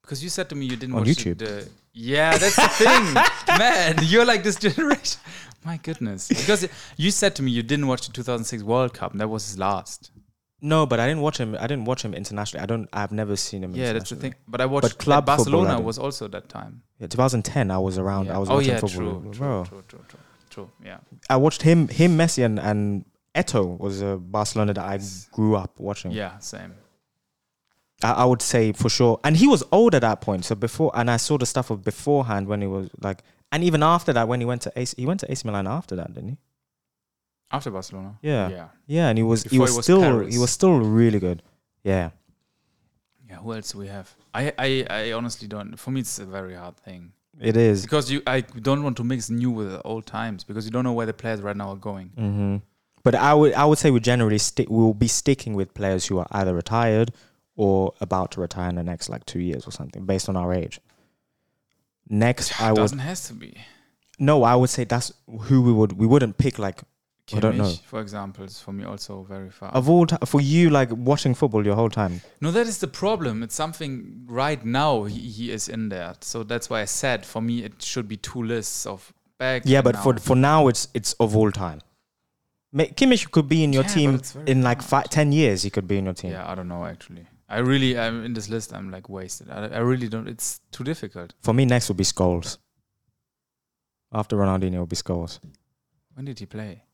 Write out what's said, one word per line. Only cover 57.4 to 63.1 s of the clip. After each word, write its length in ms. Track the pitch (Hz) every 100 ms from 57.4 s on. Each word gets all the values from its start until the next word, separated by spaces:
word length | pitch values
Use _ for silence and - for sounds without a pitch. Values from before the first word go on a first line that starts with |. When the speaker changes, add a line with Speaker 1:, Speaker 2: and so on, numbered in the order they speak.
| _ -
Speaker 2:
or 380 | 101 98 95 -
about 300 | 90 92 87
to 100 | -
retire 260 | 87 92 90
in 60 | 87
the 80 |
next, 240 | 85 85 -
like, 160 | 55 -
two 140 | 90
years 260 | 87 67 -
or 40 |
something, 340 | - 69 - 95
based 220 | 95 -
on 80 | 92
our 160 | 90
age. 300 | 90 - - _ _ _ _ _ _ _ _ _ _ _ _ _
Next, 540 | 107 117 131 - -
I 100 | 113
would 60 | 110
Speaker 1:
Doesn't 220 | 107 139
has 280 | 139